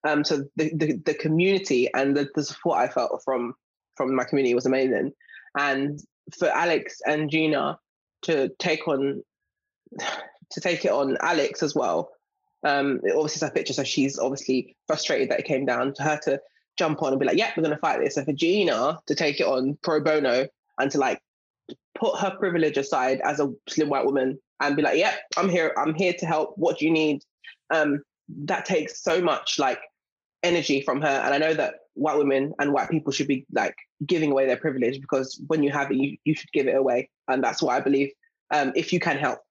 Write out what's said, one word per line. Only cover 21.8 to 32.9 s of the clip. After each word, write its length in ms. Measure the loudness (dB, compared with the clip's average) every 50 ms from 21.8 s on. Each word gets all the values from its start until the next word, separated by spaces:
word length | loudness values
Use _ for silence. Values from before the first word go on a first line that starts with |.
| _ _ _
put 240 | -2 -2 -2 0 0
her 180 | -2 -4 -2 -2
privilege 380 | -2 0 2 2 2 2 2
aside 440 | 0 -2 0 0 0 2 0 0 0 0
as 160 | -2 0 0
a 120 | -2 -2 -2 -8 _ -6
slim 200 | 0 0 0 2
white 160 | 2 0 2
woman 340 | 2 2 2 0 0 -2 -6 _ _ _ _
and 140 | -2 0 0
be 80 | 2 2
like, 140 | 2 2 2
"Yep, 160 | 2 2 0 -4 -8 -6 -4
I'm 120 | -2 0 2
here, 240 | 2 2 0 0 0
I'm 180 | 0 -2 -2 0
here 200 | 0 0 0 0 -2
to 80 | -2
help. 280 | -2 0 0 -2 -2 -2
What 220 | 0 0 0 0 2
do 80 | 0
you 40 | 2
need?" 320 | 2 4 2 2 0 -2 -4 _ _ _ _ -20 -20 _ _ _ 0
Um, 300 | 2 2 2 0 -2 -4 _ _ _ _ -18 -14 -10 -4
that 180 | -4 -4 -4 -2
takes 360 | 0 0 0 0 -2 -10 -6 -2
so 180 | 0 2 2
much, 380 | 2 2 0 0 -2 -4 -2 0
like, 200 | 0 0 0 -2 -8 -20 _ _ _ _ _ _ _ _ _ _ 0
energy 380 | 0 2 2 2 2 0 0
from 200 | 0 -2 -2 0 0
her. 40 | 0
And 260 | 0 2 2 2 2
I 40 | 2
know 160 | 2 2 2
that 200 | 2 0 -2 -2 -8 _ _ _
white 240 | -2 -2 0 2 2
women 340 | 2 4 2 2 2 -2 -2 -2
and 140 | 0 2 2
white 180 | 0 0 0